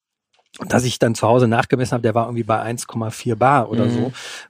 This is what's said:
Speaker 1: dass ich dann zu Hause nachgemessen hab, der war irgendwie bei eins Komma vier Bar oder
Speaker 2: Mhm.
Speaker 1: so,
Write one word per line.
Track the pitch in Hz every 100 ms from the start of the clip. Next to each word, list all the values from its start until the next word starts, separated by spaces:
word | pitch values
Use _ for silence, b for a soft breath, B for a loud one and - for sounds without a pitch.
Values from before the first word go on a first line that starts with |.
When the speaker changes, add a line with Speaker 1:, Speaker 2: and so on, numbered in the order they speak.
| _ _ _ _ _ - -
Speaker 1:
dass | 113
ich | 123 -
dann | 123
zu | 110 110
Hause | 123 120
nachgemessen | 117 - 127 127
hab, | 123
der | 117 113
war | 113
irgendwie | 117
bei | 110 110
eins | 110 123 -
Komma | 117 110
vier | - 120 107
Bar | 123 143 110
oder | 117 120
Speaker 2:
Mhm. |
Speaker 1:
so, | 120 123 - B B B